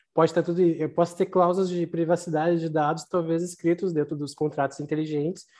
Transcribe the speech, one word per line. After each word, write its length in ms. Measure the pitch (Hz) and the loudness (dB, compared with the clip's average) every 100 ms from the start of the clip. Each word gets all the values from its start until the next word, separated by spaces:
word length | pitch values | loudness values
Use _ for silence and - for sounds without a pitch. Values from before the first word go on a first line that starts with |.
| _ | _
pode 180 | - 160 | 2 2
tá 80 | 170 | 2
tudo, 220 | 170 170 | 0 2
eu 260 | 175 151 156 | 2 2 -2
posso 220 | - 175 - | 0 0 0
ter 100 | 190 | 0
cláusulas 420 | 190 175 180 185 | 2 2 2 0
de 160 | 180 170 | -2 -4
privacidade 720 | 170 165 170 175 151 165 170 | -2 0 0 0 0 2 0
de 80 | 165 | 0
dados, 340 | 156 147 160 - | 0 0 -2 -2
talvez 360 | 185 165 165 | -2 0 -2
escritos 500 | 180 - 165 170 190 | -4 -4 -2 0 0
dentro 240 | 156 147 151 | -2 -2 -4
dos 160 | 143 | -6
contratos 460 | - 151 147 139 - | -4 -4 0 -2 -4
inteligentes, 680 | 147 156 156 151 151 190 - | -6 -4 -2 -2 -4 -6 -14